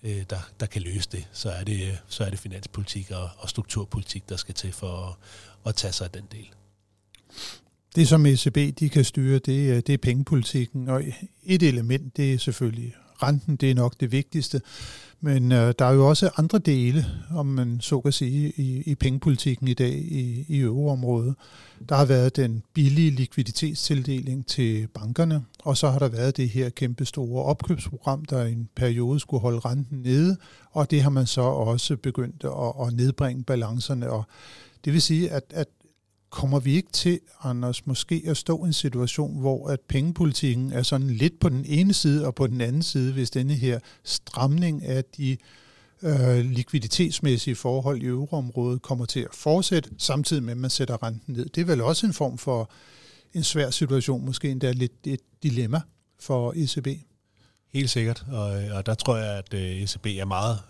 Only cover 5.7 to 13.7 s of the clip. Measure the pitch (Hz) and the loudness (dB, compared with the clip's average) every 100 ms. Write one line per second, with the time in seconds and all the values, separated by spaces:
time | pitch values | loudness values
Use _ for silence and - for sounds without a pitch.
5.7 | 107 101 85 90 92 104 107 107 - _ | -4 -4 -6 -8 -10 -16 -18 -20 -20 _
6.7 | _ _ _ _ _ _ - - - _ | _ _ _ _ _ _ -16 -16 -16 _
7.7 | _ _ - 156 156 147 135 - 113 143 | _ _ 4 6 8 8 6 4 2 0
8.7 | 143 151 151 127 - 131 135 - 135 143 | 0 2 4 4 2 2 2 2 0 2
9.7 | 120 117 139 - 123 139 147 117 139 120 | 2 2 2 2 0 2 2 2 -2 -2
10.7 | 135 127 131 - 120 190 _ - 185 160 | -4 -2 -2 -2 -10 -14 _ 0 4 4
11.7 | 123 117 135 139 - 139 131 - 113 123 | 4 0 -2 -2 -2 0 2 0 -2 -2
12.7 | 113 120 - _ _ 131 143 147 143 135 | -4 -10 -14 _ _ 2 2 0 0 4